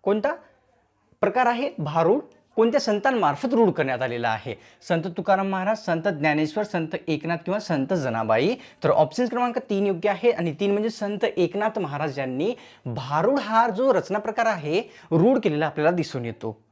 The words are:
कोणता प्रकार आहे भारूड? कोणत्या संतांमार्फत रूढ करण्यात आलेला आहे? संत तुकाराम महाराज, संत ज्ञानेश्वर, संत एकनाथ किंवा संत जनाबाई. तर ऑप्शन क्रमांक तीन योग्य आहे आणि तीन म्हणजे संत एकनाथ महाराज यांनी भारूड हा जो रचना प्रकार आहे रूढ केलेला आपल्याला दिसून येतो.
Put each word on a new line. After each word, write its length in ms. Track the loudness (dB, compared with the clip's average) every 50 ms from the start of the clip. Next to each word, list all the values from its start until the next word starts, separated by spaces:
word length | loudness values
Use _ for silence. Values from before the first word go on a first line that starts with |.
कोणता 320 | 0 0 0 2 0 -2 -2 -4 -12 _ _ _ _ _ _ _ _ _ _ _ _ _ _ _
प्रकार 260 | -2 0 2 2 2
आहे 240 | 2 2 0 -2 -4 -4 -6
भारूड? 420 | -6 -2 0 2 4 4 4 2 0 -8 _ _ _ _ _
कोणत्या 240 | 2 2 4 4 2
संतांमार्फत 680 | 2 2 -2 2 2 0 2 2 2 2 0 0 -2 0
रूढ 180 | 4 4 4 4
करण्यात 320 | 4 0 -2 -2 -2 -2
आलेला 260 | -2 -2 -2 -2 0 -2
आहे? 260 | -2 -2 -4 -10 -10 -10 -12 -20 -20 _ -4 -2
संत 140 | -2 -2 -2
तुकाराम 420 | -4 -6 -6 2 2 2 2 2 -2
महाराज, 360 | -2 -2 0 -2 -2 -2 -2
संत 180 | -2 -2 0
ज्ञानेश्वर, 640 | 0 -2 -2 0 0 0 2 2 0 0 -2 -4 -4
संत 240 | -2 -2 -4 -4 -4 -6 -8 -4 -4
एकनाथ 280 | -4 -4 -2 -6 -6
किंवा 240 | -4 -4 -4 -4 -4
संत 340 | -2 -2 -2 -2 0 0 -2
जनाबाई. 600 | -2 0 -2 -2 -2 0 2 2 4 4 2 0 -2 -6 -20 -16 _ 0
तर 60 | 2
ऑप्शन 360 | 4 4 4 2 2 -2 -2
क्रमांक 320 | -2 0 -2 -2 -2 -2 -4
तीन 280 | -4 -2 -2 0 0
योग्य 220 | 0 -2 0 0 -2
आहे 220 | -2 2 2 2
आणि 240 | 2 2 -2 -4 -2 -2
तीन 100 | 0 0
म्हणजे 200 | 0 0 0 -4
संत 340 | -4 -4 -6 -6 -4 -2 -4
एकनाथ 540 | -2 0 0 0 0 0 -2 -2 -2 -2 -2
महाराज 400 | -6 -4 -4 -4 -4 -4 -4 -4
यांनी 360 | -6 -4 -4 -2 -2 -2 -4 -6 -12 -20 -20 _ _
भारूड 520 | -8 -8 -6 -6 -2 -2 0 2 2 2 0
हा 280 | -2 2 2 4 4 4
जो 240 | 2 2 2 2
रचना 260 | 2 2 0 -2 -4 -4
प्रकार 280 | -4 -4 -2 0 0
आहे 360 | 0 0 -2 -4 -2 -2 -2 -2 -4 -16 -20 -6 0
रूढ 280 | 2 4 6 6 4 4
केलेला 280 | 2 0 0 0 -2
आपल्याला 240 | -2 -2 2 2 2
दिसून 340 | 2 2 -2 -4 -4 -6 -6
येतो. 360 | -6 -8 -8 -8 -8 -8 _ _ _